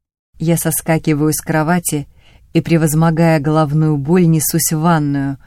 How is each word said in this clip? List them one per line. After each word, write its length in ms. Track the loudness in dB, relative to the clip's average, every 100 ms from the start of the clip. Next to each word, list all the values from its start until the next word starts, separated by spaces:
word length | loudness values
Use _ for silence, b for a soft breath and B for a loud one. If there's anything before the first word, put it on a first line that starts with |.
| _ _ _ -6
Я 160 | -2 0
соскакиваю 800 | -2 -4 -2 -2 0 0 0
с 80 | -2
кровати 680 | -2 -2 0 -2 -2 -6 -8 b b b _
и, 80 | -4
превозмогая 800 | 0 0 2 2 2 2 2 2
головную 560 | 0 0 0 0 0 0
боль, 320 | 0 2 4
несусь 420 | 2 0 -2 -2
в 80 | 0
ванную, 600 | 0 0 0 -2 -4 -8